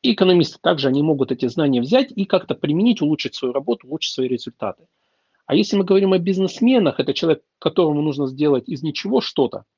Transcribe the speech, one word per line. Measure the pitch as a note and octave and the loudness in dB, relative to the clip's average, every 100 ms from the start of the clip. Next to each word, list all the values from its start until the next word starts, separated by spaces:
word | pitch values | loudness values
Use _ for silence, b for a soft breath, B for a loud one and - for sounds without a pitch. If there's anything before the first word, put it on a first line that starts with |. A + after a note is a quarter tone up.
И | B3+ | 0
экономисты | A3 F#3 F3+ D#3 - | 2 4 4 2 -2
также, | E3+ E3 C#3 | -2 0 0
они | C3+ | 0
могут | D3+ D3 C3 | 0 0 -2
эти | B2+ B2 | -2 -4
знания | B2 D3 B2 | 0 0 0
взять | B2+ B3 C4 - | 2 0 0 -4
и | |
как-то | G3 F#3+ - | -2 -2 -2
применить, | - C#3+ D#3 A3+ A3+ | -6 -2 0 2 2
улучшить | D3+ D#3 B2 | 0 -2 -4
свою | - B2+ | -6 -4
работу, | C3 D3 A#2 B2+ | -4 -4 -6 -6
улучшить | A#3 - | -10 -8
свои | - B2+ | -4 -4
результаты. | B2 - _ G#2 - _ _ _ _ _ _ - | -4 -8 _ -10 -10 _ _ _ _ _ _ -2
А | D3 | 0
если | G#3 G3+ | 2 0
мы | |
говорим | F#3 G3 G3 | 2 2 4
о | F#3+ | 2
бизнесменах, | F3 F#3 F#3+ - A#3 B3+ E3 - | 0 0 -2 0 2 4 2 0
это | - | -4
человек, | - E3 D3 _ _ | -2 0 -2 _ _
которому | D#3+ D#3+ E3 D3 | -2 2 2 2
нужно | D3+ C#3 C3+ | -2 -2 -4
сделать | C3 D3 C3 - | 0 2 2 -2
из | C#3 | -8
ничего | D3+ C#3+ G3 B3 | -6 -6 -2 -2
что-то | - - A#2 - _ | -2 -2 -2 -2 _